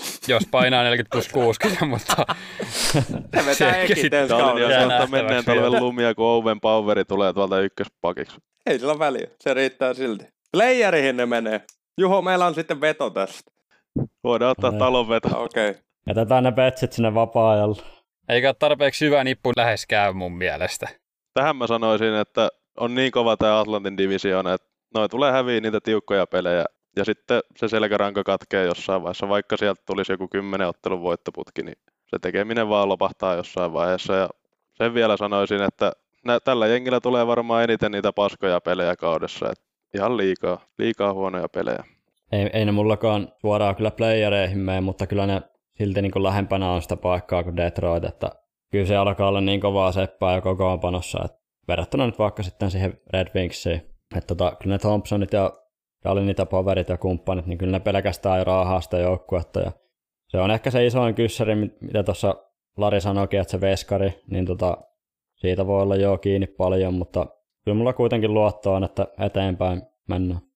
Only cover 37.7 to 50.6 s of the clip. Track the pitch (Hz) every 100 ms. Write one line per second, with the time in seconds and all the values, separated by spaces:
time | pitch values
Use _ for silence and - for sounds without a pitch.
37.7 | 113 107 101 101 98 101 - 95 87 85
38.7 | 90 87 90 85 80 80 - - - _
39.7 | _ _ 101 104 120 95 90 87 90 -
40.7 | - 110 113 101 95 95 92 85 - 87
41.7 | 60 - _ _ _ _ 98 101 110 107
42.7 | 104 104 104 113 107 98 - 107 104 101
43.7 | 95 107 - 113 110 104 101 92 98 95
44.7 | 92 95 95 95 101 98 95 - _ _
45.7 | - 104 98 98 95 95 101 98 98 95
46.7 | 90 - 87 90 90 - 90 87 85 85
47.7 | - 87 85 85 - - - _ _ _
48.7 | 104 95 101 98 98 98 98 98 98 101
49.7 | 98 95 90 95 - 92 92 92 95